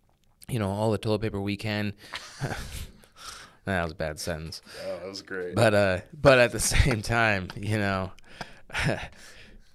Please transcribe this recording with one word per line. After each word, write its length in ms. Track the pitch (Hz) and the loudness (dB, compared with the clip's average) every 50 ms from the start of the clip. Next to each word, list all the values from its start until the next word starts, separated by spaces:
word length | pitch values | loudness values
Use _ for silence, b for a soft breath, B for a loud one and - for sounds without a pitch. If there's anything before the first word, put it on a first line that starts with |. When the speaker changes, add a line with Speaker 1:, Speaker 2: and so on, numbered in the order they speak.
| _ _ _ _ _ _ _ _ - - | _ _ _ _ _ _ _ _ -12 -6
Speaker 1:
you 120 | 139 113 | -4 -2
know, 100 | 104 95 | -2 -2
all 220 | 98 104 107 113 107 | 0 0 0 0 0
the 60 | 98 | 0
toilet 240 | - 113 107 104 110 | 0 0 0 0 -2
paper 180 | 110 104 98 | -2 -4 -4
we 160 | 98 101 101 | -2 -2 -4
can. 360 | 98 - 107 104 104 104 104 92 B B B B B B B B B | -4 -4 -4 -2 -2 -2 -4 -6 B B B B B B B B B
<laughs> 140 | - - - B B B B B B B B B B B B B B B B B B B B B _ | -8 -6 -6 B B B B B B B B B B B B B B B B B B B B B _
That 180 | 95 95 90 85 | -4 -2 -2 -2
was 80 | 82 | -2
a 60 | 78 | -4
bad 240 | - 80 78 76 76 | -6 -6 -6 -6 -6
sentence. 420 | - 90 85 78 80 78 - - B B B B B | -6 -6 -6 -6 -6 -10 -12 -14 B B B B B
Speaker 2:
Oh, 120 | 95 95 87 | -8 -8 -8
that 80 | 87 95 | -8 -10
was 140 | 98 98 - | -12 -12 -12
great. 340 | - 95 92 90 90 90 | -10 -8 -6 -6 -4 0
Speaker 1:
But, 180 | 101 117 113 104 | 4 4 4 6
uh, 260 | 101 101 95 92 90 - - - | 6 4 4 2 0 -2 -8 -10
but 240 | 156 - 143 131 123 | 4 6 8 8 10
at 140 | 120 120 - | 8 6 4
the 80 | 107 | 0
<laughs> 0 | |
same 420 | - - - - - 156 120 110 101 | 0 2 4 4 4 4 2 0 0
time, 460 | - 117 117 117 110 104 95 90 90 - | 0 2 4 4 4 4 2 -2 -4 -8
you 220 | - 101 107 107 107 | -8 -4 -2 0 0
know, 340 | 101 98 98 95 95 92 - - B B B B B B B B B B - | 2 2 0 0 -2 -4 -8 -14 B B B B B B B B B B -6
<laughs> 140 | - - - 104 - - - B B B B B B B B B B B B B | -2 0 0 0 -2 -4 -10 B B B B B B B B B B B B B